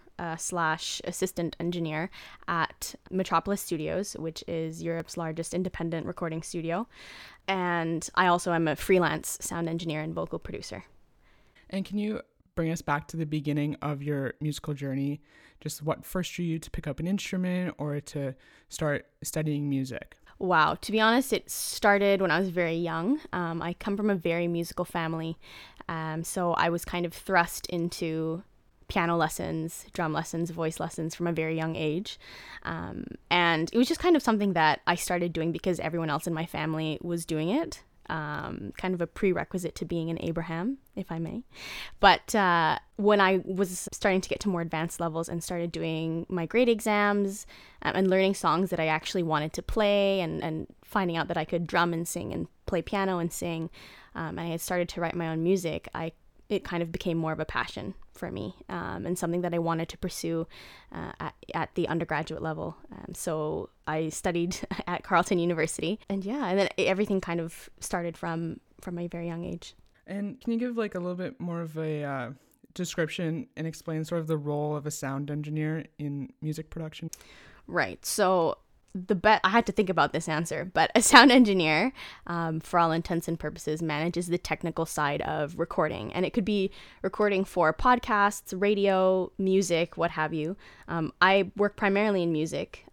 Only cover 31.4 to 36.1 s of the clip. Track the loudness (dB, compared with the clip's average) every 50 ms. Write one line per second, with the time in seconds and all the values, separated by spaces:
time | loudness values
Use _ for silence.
31.4 | 0 -2 0 -2 -2 -2 -2 -2 -2 -2 -2 -2 -4 -6 -12 -14 -16 -20 -20 -18
32.4 | -18 -16 -16 -12 -8 -8 -8 -6 -8 -8 -8 -10 -10 -10 -12 -14 _ 0 2 4
33.4 | 6 6 4 4 2 2 2 2 2 2 2 0 4 6 6 6 6 4 2 4
34.4 | 4 2 4 6 6 4 4 4 2 0 0 0 0 -2 0 0 0 0 0 0
35.4 | 0 0 -2 0 0 0 0 0 -2 -4 -2 -2 -2 0